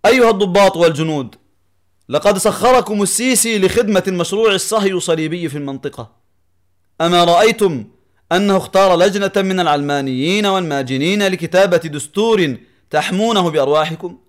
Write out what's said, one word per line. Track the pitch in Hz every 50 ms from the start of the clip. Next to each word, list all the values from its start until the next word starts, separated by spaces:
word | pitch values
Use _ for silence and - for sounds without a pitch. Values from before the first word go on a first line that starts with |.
| -
أيها | 208 247 262 240 226
الضباط | 220 196 208 185 175 202 196 190 190
والجنود، | 165 170 165 160 135 160 160 156 143 131 107 - _ _ _ _ _ _ _ _ _ _ _ _ _ _ -
لقد | 123 151 - 202 208
سخركم | 190 - 214 - - 214 247 254 254 - 185 214 208
السيسي | 202 - - - 240 262 254 240 - 233 226 208
لخدمة | 185 180 - - 233 202 208 185 185
المشروع | 196 190 175 170 - 196 208 226 214 196
الصهيو | 185 - - 220 220 196 196 190 175
صليبي | - - 165 160 156 156 165 180 170 151
في | 135
المنطقة. | 151 143 139 139 131 - 139 - - 113 - _ _ _ _ _ _ _ _ _ _ _ _ _ _ _ _ _ _
أما | 160 170 175 175 175
رأيتم | 170 170 175 214 233 226 226 208 185 156 123 104 - _ _ _ _ _ _ _ _
أنه | 165 185 202 202 196
اختار | 185 - - - 190 196 190 180
لجنة | 165 180 202 190 208 202 190 -
من | 202 190 190 190 185
العلمانيين | 175 160 147 143 143 143 143 139 139 135 131 127 139 165 190 214 214
والماجنين | 202 190 185 180 160 143 139 131 123 135 131 147 175 202 208 202
لكتابة | 190 185 160 170 - - 185 196 196 180
دستور | 165 165 160 147 147 - - _ 196 220 226 220 202 175 147 123 - - _ _ _ _ _
تحمونه | - 151 - - 180 190 220 233 226 202 175 170
بأرواحكم؟ | 151 151 135 139 147 156 156 170 165 160 - 175 170 _ _